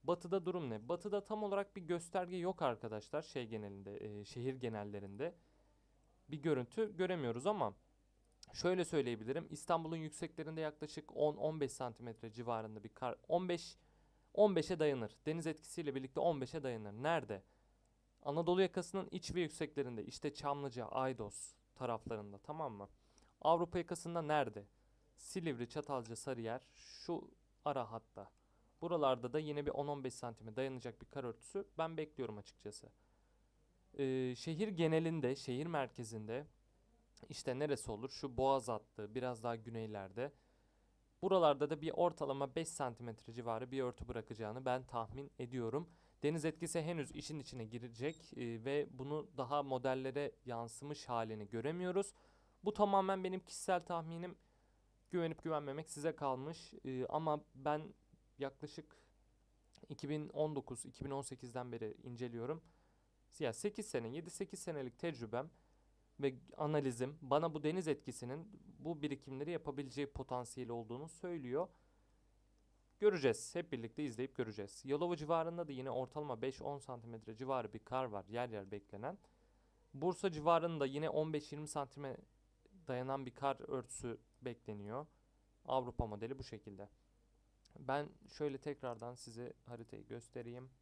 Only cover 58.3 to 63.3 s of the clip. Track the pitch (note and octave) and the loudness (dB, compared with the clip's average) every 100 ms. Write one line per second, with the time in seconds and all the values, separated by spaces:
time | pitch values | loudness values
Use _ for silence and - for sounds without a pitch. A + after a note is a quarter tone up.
58.3 | - C#3 - D3 - D3+ - _ _ _ | -6 -6 -4 -10 -10 -14 -20 _ _ _
59.3 | _ _ _ _ - - D3 C#3+ D3+ D3 | _ _ _ _ -20 -14 -6 -2 -2 -2
60.3 | - D#3 C#3+ A#2+ A#2+ C3+ - C#3 C#3 B2+ | 2 2 2 -4 -8 -10 -8 -4 -4 -4
61.3 | B2+ B2+ B2+ B2 A#2 A2 - B2+ A#2+ B2 | -10 -8 -6 -4 -4 -6 -6 -10 -6 -4
62.3 | A#2 A#2+ D#3+ - _ _ _ _ _ _ | -4 -4 -4 -8 _ _ _ _ _ _